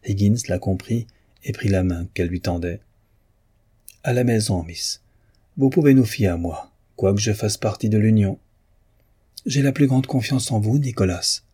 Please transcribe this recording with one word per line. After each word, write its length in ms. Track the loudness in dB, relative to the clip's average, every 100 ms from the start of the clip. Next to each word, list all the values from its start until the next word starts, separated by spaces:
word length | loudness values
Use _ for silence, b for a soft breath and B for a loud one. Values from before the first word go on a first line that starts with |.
| -6
Higgins 320 | -2 0 0 -2
la 100 | -6
comprit 480 | -4 -6 -4 -6 -6 b b b
et 80 | -12
prit 160 | -6 -2
la 160 | 0
main 240 | 0 -2 -6
qu'elle 160 | -4 -4
lui 100 | -2
tendait. « 400 | -4 -4 -6 -8 _ _ _ _ _ _ _ _ _ _ -20 _
À 100 | -2
la 100 | 0
maison, 400 | 2 2 2 -2
miss. 380 | -2 -8 -10 -10 _ _ _ _ _ 0
Vous 120 | 2
pouvez 240 | 4 6
nous 120 | 6 4
fier 240 | 2 0
à 80 | 0
moi, 340 | -4 -8 -14 _ _ -2
quoique 240 | 0 2
je 140 | 0
fasse 240 | -2 -2 -2
partie 320 | -4 -2 0
de 80 | 2
l'Union. » « 420 | 4 4 2 -2 _ _ _ _ _ _ _ _ _ -12 -4
J'ai 160 | 0
la 120 | 0
plus 140 | 2 2
grande 200 | 2 0
confiance 440 | -2 0 -2 0
en 100 | -2
vous, 180 | 0 0
Nicolas. » 640 | -2 0 -2 0 -4 -6 _